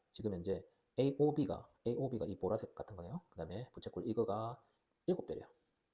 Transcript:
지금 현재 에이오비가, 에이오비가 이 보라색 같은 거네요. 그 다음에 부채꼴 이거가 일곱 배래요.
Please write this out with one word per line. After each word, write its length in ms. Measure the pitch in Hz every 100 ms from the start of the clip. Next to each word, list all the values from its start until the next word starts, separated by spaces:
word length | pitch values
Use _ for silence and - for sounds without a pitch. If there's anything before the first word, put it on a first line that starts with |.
| _
지금 220 | - 110
현재 320 | 92 87 90 - _ _ -
에이오비가, 720 | 135 139 147 151 139 - - _ 117
에이오비가 400 | 120 - 113 85
이 100 | 95
보라색 360 | 92 110 -
같은 220 | - - 92
거네요. 260 | 87 160 _
그 80 | -
다음에 320 | 82 95 131
부채꼴 340 | - - 90 104
이거가 520 | 110 107 104 113 120 _ _ _ _ -
일곱 220 | 180 -
배래요. 180 | - - _ _ _ _